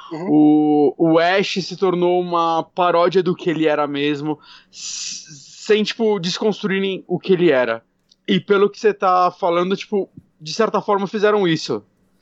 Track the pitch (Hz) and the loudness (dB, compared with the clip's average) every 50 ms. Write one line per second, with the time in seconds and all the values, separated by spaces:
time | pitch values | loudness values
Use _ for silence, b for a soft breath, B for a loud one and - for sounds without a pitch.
0 | B B 165 151 180 - 147 151 151 151 151 151 151 151 151 147 147 135 - - | B B -12 -8 -2 2 4 4 6 6 4 4 4 2 2 2 2 2 2 2
1 | 170 165 160 165 170 175 190 202 190 - - 196 156 - 180 165 196 185 175 175 | 2 2 4 4 4 2 2 0 0 -2 -4 -6 -6 -8 -6 -2 -2 -2 0 0
2 | 175 175 180 180 180 175 170 170 170 165 165 160 151 - - - 180 175 170 170 | 0 0 0 0 -2 -2 -2 -2 0 0 0 -2 -4 -4 -2 -2 0 2 2 2
3 | 175 180 170 190 175 180 165 - - 180 160 160 160 151 151 147 147 143 143 139 | 2 2 2 0 0 0 -2 -4 -2 -4 -2 0 0 0 0 0 -2 -2 -2 -2
4 | 143 147 151 143 147 156 147 151 B B B B B B B - - - - - | -2 -2 -2 -4 -4 -6 -6 -8 B B B B B B B -16 -14 -12 -12 -12
5 | - - - - - - 151 139 - - - - - - 208 214 208 - - - | -12 -12 -12 -14 -16 -20 -20 -20 -20 -20 -20 -8 -2 0 0 0 0 -2 -2 -2
6 | 226 214 208 202 165 180 - - 233 214 185 - - 185 190 196 196 196 190 - | 0 0 0 -2 -4 -6 -6 -2 -2 -2 -2 -2 -4 -4 -2 -2 -2 -4 -4 -6
7 | - - 180 - - - 190 165 175 165 135 127 123 113 113 113 _ _ _ _ | -8 -6 -6 -4 0 0 2 4 4 4 4 2 2 0 -2 -6 _ _ _ _
8 | _ _ _ _ _ - 202 185 - - 202 196 202 202 202 - - 208 196 - | _ _ _ _ _ -2 -2 -2 0 0 2 2 2 0 0 0 0 0 0 0
9 | 202 185 180 180 180 180 175 - 196 175 170 175 180 185 196 190 - - 214 196 | 0 2 2 2 2 0 0 -2 -2 0 0 0 0 -2 -4 -6 -6 -4 -4 -4
10 | 175 - - - - _ _ _ 156 156 151 - 220 208 214 196 - - 202 196 | -4 -6 -10 -20 -20 _ _ _ -16 -8 -4 -2 -2 0 0 -2 -2 0 -2 0
11 | 202 - - 214 196 208 214 208 190 170 160 151 - - 123 101 - _ _ _ | -2 -4 -4 0 0 2 2 2 2 0 0 -2 -2 -6 -6 -8 -8 _ _ _
12 | _ _ _ _ | _ _ _ _